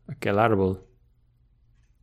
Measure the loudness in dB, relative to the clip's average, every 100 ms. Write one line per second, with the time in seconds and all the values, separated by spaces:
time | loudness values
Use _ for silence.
0 | -20 -8 -2 0 2 2 0 -4 -12 _
1 | _ _ _ _ _ _ _ _ _ _